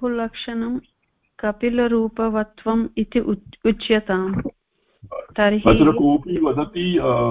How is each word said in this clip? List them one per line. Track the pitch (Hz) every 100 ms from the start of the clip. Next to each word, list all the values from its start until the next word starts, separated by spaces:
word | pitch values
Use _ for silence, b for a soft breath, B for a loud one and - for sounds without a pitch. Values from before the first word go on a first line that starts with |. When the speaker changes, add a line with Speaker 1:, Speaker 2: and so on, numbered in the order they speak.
Speaker 1:
लक्षणं | 247 233 226 - - 233 226 254 - _ _ _ _ -
कपिलरूपवत्वम् | 214 208 240 240 240 233 220 226 226 214 214 - 226 226 226 -
इति | 214 240
उच्-, | - 202 - - 220
उच्यताम्. | 220 - 214 208 185 190 185 - - _ _ _ _ - - - -
तर्हि | 208 208
Speaker 2:
अत्र | - 226 302
कोऽपि | - 285 294 - 175
वदति, | 147 131 151 175 180 170
अ, | 135 120 117